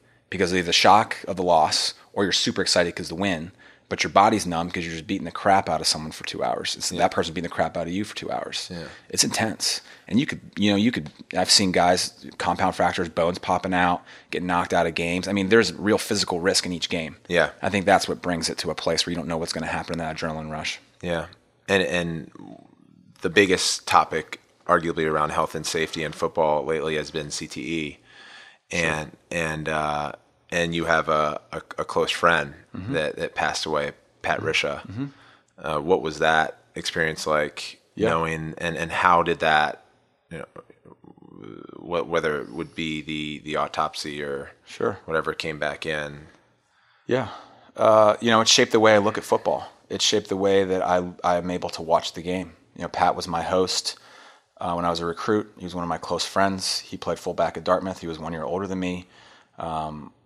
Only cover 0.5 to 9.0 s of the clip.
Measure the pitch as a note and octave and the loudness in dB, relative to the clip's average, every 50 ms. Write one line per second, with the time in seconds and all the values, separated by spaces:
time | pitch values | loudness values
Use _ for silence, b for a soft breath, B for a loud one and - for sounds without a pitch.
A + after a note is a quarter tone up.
0.5 | F#2 F#2 E2+ F2 E2+ - - G2+ G2 G#2+ A2+ - - - - - F#2+ F2+ F2+ F2 | 2 2 2 2 2 4 8 8 8 8 6 2 -2 -8 -8 -6 -4 -2 2 4
1.5 | F2 D#2+ D#2 D2+ - - - - B B B B - G2 G2+ F2+ - - - B2 | 6 6 6 4 2 0 -2 -4 B B B B -4 -2 0 0 0 0 0 0
2.5 | - G2+ F#2 - - F#2 F2 F2 - - F2 - E2+ E2 G2 G2 F2 D#2 D#2+ F#2+ | 0 0 0 2 2 2 2 2 -2 -6 -8 -8 -6 -2 -2 -2 -2 -2 -6 -10
3.5 | B B B B B B B - A#2+ - - E2+ - G2 G2+ A2+ A2+ G2+ - F2+ | B B B B B B B -8 -4 -4 -2 2 6 6 6 8 6 4 2 0
4.5 | E2+ E2 E2+ F2 - F2+ E2+ E2 E2 D#2+ D2+ - G2 F2+ D2+ E2+ - - - G#2 | -2 -2 -4 -4 -4 -6 -6 -6 -8 -8 -6 -4 -4 -4 -4 -6 -8 0 4 4
5.5 | F#2+ G2 - - E2 D#2 D#2 - - D#2 D#2 D#2 - - - - - - C2+ A#1+ | 6 6 4 2 -2 0 0 0 -2 -2 -4 -10 -12 -10 -10 -10 -6 -4 -2 -2
6.5 | A#1+ - - - - - - - F#2 E2+ F2 F#2+ - G#2+ F2 E2 D#2 F2+ E2 E2+ | -2 -2 -4 -6 -6 -6 -6 -4 0 0 0 2 2 0 -2 -2 -4 -6 -8 -6
7.5 | - - E2 D#2+ - F2 E2 E2 F2 G2 G#2+ - - - - - B1+ - - - | -2 -2 -2 -2 -2 -4 -6 -4 -4 -4 -4 -6 -8 -10 -8 -6 -6 -6 -6 -6
8.5 | - - - - F#2 E2+ D#2 B B B | -8 -8 -8 -8 -10 -12 -12 B B B